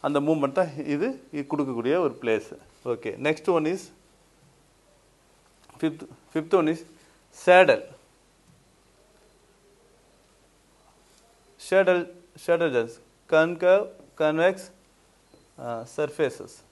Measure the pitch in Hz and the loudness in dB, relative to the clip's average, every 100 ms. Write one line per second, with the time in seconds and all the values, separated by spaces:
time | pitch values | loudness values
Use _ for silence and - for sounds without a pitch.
0 | 143 143 147 156 139 143 170 139 151 147 | -2 -2 0 0 0 -2 -2 -6 -6 -4
1 | 226 262 - 147 143 151 135 117 120 170 | -4 -6 -12 -10 -6 -4 -4 -4 -2 0
2 | 151 110 117 110 - - - _ 123 117 | -2 -4 -2 -2 -4 -20 -20 _ -8 -6
3 | - - 143 156 175 170 156 190 - - | -8 -4 -4 -2 -2 0 -2 -6 -10 -20
4 | _ _ _ _ _ _ _ _ _ _ | _ _ _ _ _ _ _ _ _ _
5 | _ _ _ _ _ _ - - 160 156 | _ _ _ _ _ _ -20 -6 -6 -6
6 | - - _ 160 160 190 156 160 - - | -18 -20 _ -8 0 2 2 -2 -10 -20
7 | _ _ _ - - 180 165 110 - - | _ _ _ -2 6 8 8 4 -2 -20
8 | _ _ _ _ _ _ _ _ _ _ | _ _ _ _ _ _ _ _ _ _
9 | _ _ _ _ _ _ _ _ _ _ | _ _ _ _ _ _ _ _ _ _
10 | _ _ _ _ _ _ _ _ _ _ | _ _ _ _ _ _ _ _ _ _
11 | _ _ _ _ _ _ - 190 185 180 | _ _ _ _ _ _ 0 2 4 0
12 | 175 - _ - - 170 165 123 113 - | -2 -14 _ -14 -2 0 2 0 -2 -10
13 | _ _ _ 160 160 170 180 190 - - | _ _ _ 2 2 0 4 4 2 -14
14 | - - 156 160 175 190 - - _ _ | -20 -2 0 2 0 0 -14 -20 _ _
15 | _ _ _ - _ - 123 117 120 - | _ _ _ -20 _ -16 -10 -10 -10 -6
16 | 147 151 139 - - - _ | -6 -2 -4 -4 -18 -20 _